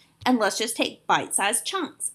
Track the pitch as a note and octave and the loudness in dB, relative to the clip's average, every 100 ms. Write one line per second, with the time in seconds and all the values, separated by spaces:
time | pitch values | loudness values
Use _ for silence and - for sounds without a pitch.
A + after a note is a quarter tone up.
0 | _ _ A#3 B3 G3+ - A3 - - - | _ _ 2 4 2 0 -4 -2 -4 -4
1 | - D#3+ - - G3 - - F#4+ D#4+ - | 0 0 0 0 0 -2 -4 -4 -6 -6
2 | - | -10